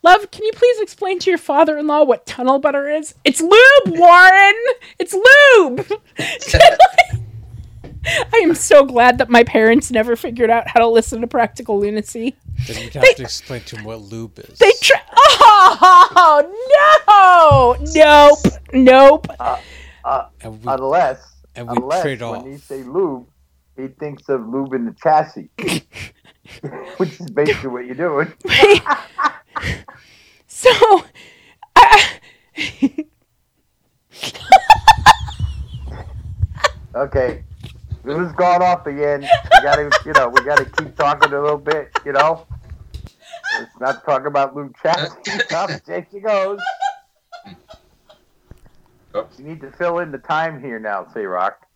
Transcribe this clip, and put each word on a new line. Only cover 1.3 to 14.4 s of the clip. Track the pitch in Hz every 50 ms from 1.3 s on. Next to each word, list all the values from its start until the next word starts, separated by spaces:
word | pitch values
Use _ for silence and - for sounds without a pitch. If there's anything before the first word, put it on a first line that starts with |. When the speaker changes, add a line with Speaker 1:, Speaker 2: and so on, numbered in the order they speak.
| 349
Speaker 1:
father-in-law | 330 - - 285 285 330 311 302 294 302 302 294 302 302
what | 269 233 - _
tunnel | - - - 247 254 277
butter | 277 277 294 277 285 277 294
is? | 294 311 302 - _ _ _
It's | - 254 -
lube, | 320 339 403 440 494 539 571 571 403 370 339 330
Warren! | 349 349 339 359 370 370 381 392 392 403 415 453 466 523 494 494 - - _
It's | _ 370 - -
lube! | 381 415 508 539 571 571 554 508 427 339 269 247 269 381 _ 415 427 _ _ _
<laughs> | - - - - - - - - - 679 640 - - 740 762 - - 698 - - - - - - - - - - - - - - - - - - - - - - 587 480 - -
I |
am | 466 370 320 330
so | - - - 320 294 277
glad | 262 254 233 240 247 247 247
that | 262 233
my | 240 233 233
parents | - - 226 220 220 233 - - -
never | 240 220 220 240 233
figured | 226 - 277 226 233 240 220
out | 233 233 226
how | - - 240
to | 233
listen | 233 226 233 233 - - 220
to | 240
Practical | 240 - 247 233 208 _ - 240 233 208 202
Lunacy. | 202 208 214 214 214 - - 233 226 269 - _ _ - - - -
Speaker 2:
Then | - - - -
you'd | - -
have | 143 -
Speaker 1:
They | 523 -
Speaker 2:
to | -
explain | 127 117 - - - - 131 120 -
to | - -
him | 110 107
what | 110 113 110
lube | 104 101 110 113 113 110 _
is. | -